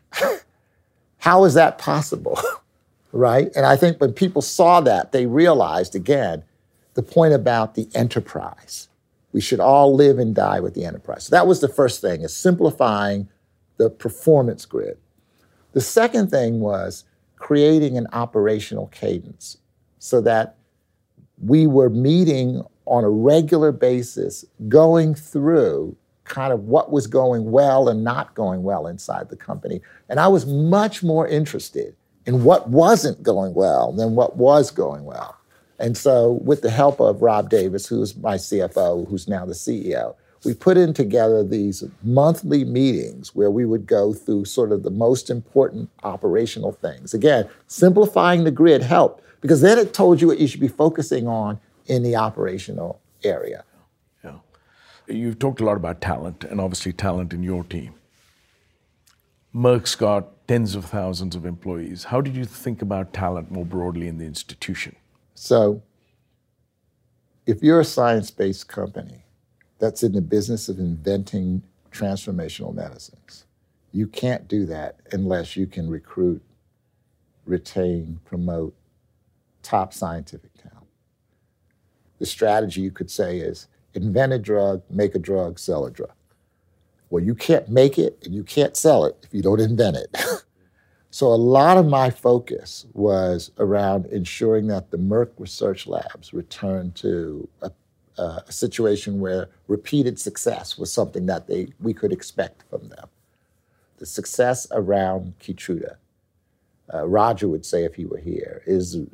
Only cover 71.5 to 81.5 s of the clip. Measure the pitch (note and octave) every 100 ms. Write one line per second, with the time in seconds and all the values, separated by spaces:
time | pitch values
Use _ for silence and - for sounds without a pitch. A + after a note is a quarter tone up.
71.5 | F#2 - _ _ - G2+ G2 - F2+ D#2+
72.5 | - - - - - - _ _ - _
73.5 | _ _ _ _ G2 G#2+ - B2+ B2 -
74.5 | G#2+ F2+ D#2+ D2 - - - F#2+ F2+ E2
75.5 | - F#2 - E2 D#2+ - - F2+ D#2+ -
76.5 | _ _ _ _ _ _ _ _ _ -
77.5 | F2+ - G2 F2+ F2 D#2+ E2 - F2 F2
78.5 | E2 D#2+ - _ _ _ _ _ _ _
79.5 | _ - G#2+ F#2 - F#2 E2+ D#2+ - _
80.5 | _ - - _ _ _ _ _ _ _